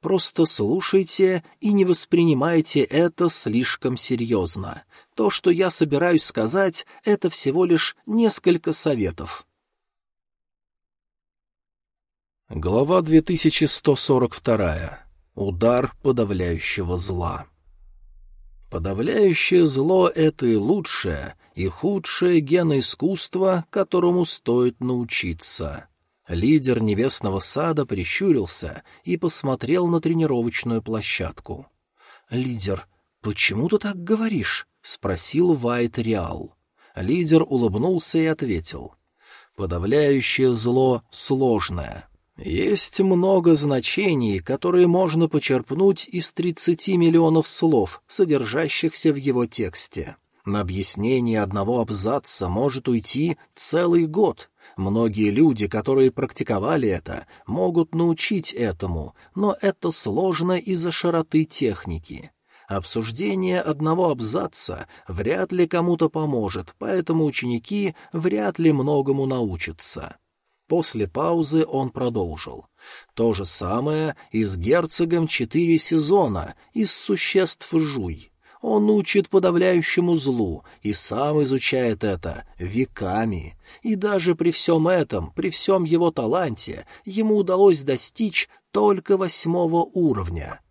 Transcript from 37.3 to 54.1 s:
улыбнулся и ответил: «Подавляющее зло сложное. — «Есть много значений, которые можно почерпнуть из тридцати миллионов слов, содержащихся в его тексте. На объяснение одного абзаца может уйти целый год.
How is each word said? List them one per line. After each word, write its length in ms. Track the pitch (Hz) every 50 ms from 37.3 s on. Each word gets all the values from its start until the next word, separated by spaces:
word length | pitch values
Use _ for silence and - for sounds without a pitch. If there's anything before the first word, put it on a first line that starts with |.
| 156 160 160
улыбнулся 760 | - 143 127 120 113 92 107 120 175 185 175 - - - 160
и 80 | 160
ответил: 680 | 160 160 156 - 127 101 82 82 - - 69 60 - _ _ _ _ _ _ _ _ - - - _ _
«Подавляющее 1000 | - 98 92 85 87 87 98 123 147 151 143 143 135 120 - - - 131 131 123
зло 480 | 113 110 120 120 127 131 131 127 117 - _
сложное. — 960 | - - - - 139 131 135 127 117 101 92 - 92 87 73 57 52 - - _ _ _ _ _ _ -
«Есть 600 | - - 165 90 - - 208 190 - - - -
много 540 | 190 190 190 175 175 190 196 190 170 170 160
значений, 840 | 151 143 147 139 127 117 - - - 202 196 165 139 120 110 101 95
которые 480 | 85 - 123 143 - 175 180 180 180 175
можно 400 | 170 180 190 175 147 160 170 156
почерпнуть 800 | - 151 - - 139 131 117 _ 135 151 190 196 196 - - -
из 240 | - 180 160 -
тридцати 640 | - - 170 180 165 - - - 175 165 - - 190
миллионов 540 | 175 170 165 165 165 165 160 156 160 151 -
слов, 520 | - - - 165 156 123 98 92 - - _ _
содержащихся 1040 | - - 196 170 151 139 127 107 110 139 165 147 - - - 160 - - - 160
в 60 | 147 143
его 280 | 131 143 131 123 120
тексте. 680 | 117 - - 110 90 85 - - - - - 78 69 - _ _ _ _ _ _
На 160 | - 101 104
объяснение 800 | 101 87 87 98 95 - - 98 101 117 131 131 120 117 113 110
одного 400 | 104 95 92 104 98 98 120 123
абзаца 640 | 117 117 113 101 98 107 123 143 - - - - - 90
может 400 | 92 104 131 143 127 131 - -
уйти 500 | 123 117 107 - - 127 151 170 165 _ - _ _
целый 500 | - - - - 165 175 175 170 170 170
год. 440 | 156